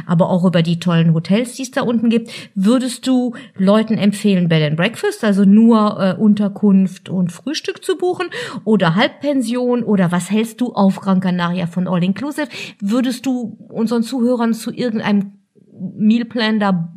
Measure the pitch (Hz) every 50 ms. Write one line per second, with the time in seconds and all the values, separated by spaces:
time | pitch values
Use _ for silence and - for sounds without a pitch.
0 | - - 175 165 - - 185 175 175 190 165 175 165 170 175 170 - 180 170 165
1 | 165 165 160 165 170 - 190 220 254 254 - - 262 254 - 277 233 220 233 226
2 | 240 233 220 226 226 - - - - - - 196 190 208 254 262 254 254 - -
3 | - 262 262 254 247 247 233 - - - _ - 190 190 208 220 220 220 220 -
4 | 196 208 202 - - 208 196 180 175 165 165 160 151 147 156 160 175 226 233 -
5 | - 415 - - - 208 196 190 208 196 202 220 226 233 233 214 208 208 - -
6 | 196 190 180 - 220 214 208 208 208 196 202 - - 202 190 190 190 180 185 -
7 | _ - 165 190 180 170 - - - 254 311 - - - 359 - - - 359 -
8 | 359 359 359 - 359 349 - 480 494 440 - - - 208 220 196 185 160 160 202
9 | 262 - - - - 285 294 269 233 214 240 247 247 247 240 240 - - 208 190
10 | 185 170 175 175 175 - 202 214 220 226 - - 254 240 - - 196 190 185 185
11 | - 196 190 185 185 185 180 180 175 170 175 185 175 170 - 185 180 165 185 170
12 | 175 185 196 - 262 294 277 - 294 - - - - - - _ 202 196 220 262
13 | 233 262 247 - - 262 254 247 240 - - - - - - 180 233 226 240 233
14 | 226 - 262 262 233 247 254 233 240 226 226 226 - 240 - - 247 247 214 220
15 | - 208 202 202 196 - - _ _ _ _ _ _ _ _ - 185 - - -
16 | 214 214 226 240 240 233 - 254 220 220 220 214 208 196 185 170 165 - -